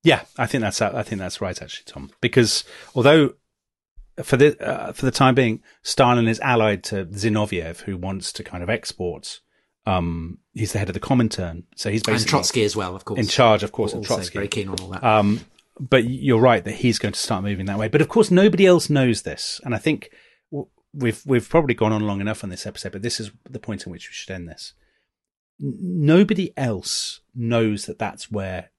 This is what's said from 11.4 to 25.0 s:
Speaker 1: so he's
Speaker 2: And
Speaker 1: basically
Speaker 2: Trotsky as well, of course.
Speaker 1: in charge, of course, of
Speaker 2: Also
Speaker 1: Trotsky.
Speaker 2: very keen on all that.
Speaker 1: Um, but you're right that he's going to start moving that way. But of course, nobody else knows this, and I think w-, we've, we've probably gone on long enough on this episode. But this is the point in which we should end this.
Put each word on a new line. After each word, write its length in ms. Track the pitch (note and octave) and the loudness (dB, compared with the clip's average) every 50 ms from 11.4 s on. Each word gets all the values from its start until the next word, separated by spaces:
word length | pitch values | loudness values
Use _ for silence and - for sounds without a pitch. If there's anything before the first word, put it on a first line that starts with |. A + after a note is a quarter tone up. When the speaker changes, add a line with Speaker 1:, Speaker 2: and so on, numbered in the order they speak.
| F#2 E2+ E2 E2+ - _ _ | -8 -8 -10 -12 -16 _ _
Speaker 1:
so 140 | - - G#2 | -10 -6 -4
he's 100 | G2+ A2+ | -4 -2
Speaker 2:
And 120 | - - A3 | 0 0 0
Speaker 1:
basically 160 | A#2 A2 - | 0 0 0
Speaker 2:
Trotsky 340 | - C#3 - - - B2+ G#2+ | 0 0 0 0 0 0 0
as 120 | G2+ - | 0 0
well, 200 | G#2+ F#2+ F2+ F2+ | -4 -6 -6 -8
of 100 | F#2+ - | -10 -10
course. 140 | - G#2+ B2+ | -8 -4 -4
Speaker 1:
in 80 | A2+ | -2
charge, 360 | G2 - - B2+ A2+ G#2+ G2+ G#2+ | -2 2 4 6 6 6 4 2
of 80 | G2+ | -4
course, 220 | - - A2 G#2 - | -4 -4 -4 -4 -4
of 60 | A#2 | -8
Speaker 2:
Also 160 | G#2 G2+ A#2+ | -4 -2 -4
Speaker 1:
Trotsky. 220 | G2+ F#2 F2 - G#2 | -2 -4 -6 -6 -6
Speaker 2:
very 80 | G2+ | -6
keen 220 | G2+ - A2 G2 G2 | -4 -4 -6 -6 -6
on 100 | F#2 F#2 | -6 -8
all 100 | F#2+ F#2+ | -8 -8
that. 140 | F#2 F#2 - | -10 -2 2
Speaker 1:
Um, 380 | A#2 G#2+ G#2+ G#2 G2+ G#2 - - _ _ _ _ _ _ - | 4 4 6 4 4 2 0 -4 _ _ _ _ _ _ -16
but 240 | C3+ - C3+ C3 A2+ A#2+ | -2 2 4 4 4 2
you're 300 | C3 B2+ C#3 C#3 B2 A2 | -4 -2 2 2 4 6
right 240 | A#2+ B2+ A#2+ G2+ E2 | 6 6 6 4 0
that 120 | G2 F#2+ | -6 -8
he's 240 | - - A#2+ A2 - | 0 0 2 2 2
going 140 | - G2+ G2 | -2 -4 -4
to 60 | - | -4
start 240 | - - A2+ F#2 G2 | -4 -4 -4 -4 -2
moving 220 | G2+ G2+ F#2 F#2 | -4 -4 -4 -4
that 120 | G2 G2 G#2 | -4 -4 -4
way. 80 | G#2+ | -4
But 140 | G#2+ G#2+ D3 | 0 2 0
of 80 | D#3+ - | 0 2
course, 200 | - A3+ G#3 - | 4 2 4 6
nobody 360 | F3+ F3+ G3 G#3+ - F3+ G3 | 6 6 6 6 6 6 6
else 240 | F#3 F3 E3+ - - | 8 8 6 4 2
knows 320 | D3 C#3 C3 B2 A2 - - | 2 2 4 4 2 0 -4
this, 360 | - D2+ - - - - - - | -10 -10 -8 -10 -10 -10 -10 -6
and 100 | C3 A#2+ | -6 -6
I 40 | G#2+ | -2
think 320 | - D#3+ D3+ - - - _ _ _ _ _ _ _ _ | 0 -2 -2 -2 -6 -18 _ _ _ _ _ _ _ _
w-, 160 | - C#3+ - _ _ _ _ _ - | -12 -12 -12 _ _ _ _ _ -10
we've, 280 | D3 B2+ A#2 G#2+ - _ | -2 -2 -2 -2 -4 _
we've 220 | C#3+ C3+ A#2+ A2 - | 0 0 0 0 2
probably 240 | - E3 D#3 C3 A#2 | 2 2 2 2 0
gone 180 | - A2+ G#2+ | 0 0 0
on 140 | G#2+ G#2+ G#2+ | 0 0 -2
long 140 | G#2 G2+ G2 | -4 -4 -4
enough 220 | G2 G#2 A2 - - | -4 -6 -6 -6 -10
on 60 | G2 | -12
this 160 | F2+ - - | -12 -12 -12
episode. 240 | G#2 - - - F#2+ | -14 -14 -12 -12 -12
But 100 | F2+ G2 | -12 -8
this 180 | G2 A#2 - - | -8 -8 -6 -8
is 120 | A2 G2+ _ _ _ | -10 -12 _ _ _
the 120 | - - G#2+ | -18 -18 -14
point 260 | - - G#2+ F#2 - | -10 -10 -10 -10 -10
in 60 | - | -14
which 180 | F2 E2 - - | -14 -16 -18 -16
we 40 | - | -16
should 180 | - - - | -16 -14 -12
end 160 | F#2+ F#2 F2 | -12 -12 -12
this. 260 | E2 D#2+ - - - _ _ _ _ _ _ | -14 -16 -18 -20 -20 _ _ _ _ _ _